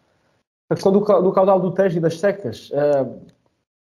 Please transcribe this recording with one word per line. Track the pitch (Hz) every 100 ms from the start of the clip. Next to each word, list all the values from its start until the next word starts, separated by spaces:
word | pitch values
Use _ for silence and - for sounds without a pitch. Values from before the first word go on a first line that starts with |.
| _ _ _ _ _ _ _
A | 156
questão | 196
do | 196
ca-, | 202 190
do | 190
caudal | 190 190 190
do | 180
Tejo | - 196 170
e |
das | 160 156
secas, | 202 196 123 110 -
eh, | 135 147 143 123 - - _ _ _ _ _